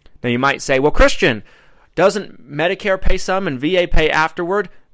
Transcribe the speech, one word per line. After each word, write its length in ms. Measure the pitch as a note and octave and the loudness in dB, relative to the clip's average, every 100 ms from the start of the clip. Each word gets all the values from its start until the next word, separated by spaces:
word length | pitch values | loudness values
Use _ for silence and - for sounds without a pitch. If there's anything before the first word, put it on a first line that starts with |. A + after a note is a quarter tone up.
| _ - | _ -10
Now 60 | B2+ | -6
you 100 | A#2+ | -2
might 220 | C#3 - | -2 -2
say, 180 | - C3+ | -2 0
"Well, 140 | D3 | 2
Christian, 500 | - C4+ - E3+ A2 - _ _ _ _ | 4 4 2 0 -2 -8 _ _ _ _
doesn't 540 | - F#3+ G3 - - B2 | 0 0 0 -6 -16 -12
Medicare 520 | C#3+ E3+ F#3+ G#3 F#3+ | -6 -4 -4 -4 0
pay 160 | - - | 2 2
some 300 | - F#3+ F#3+ | 0 -4 -4
and 140 | C3 | -4
V 160 | D3 F3+ | -2 0
A 100 | F3 | 2
pay 240 | - D#3 | 2 2
afterward?" 580 | D3 D#3 - E3+ G3+ F#3 - _ | 0 -2 -4 -4 -4 -4 -12 _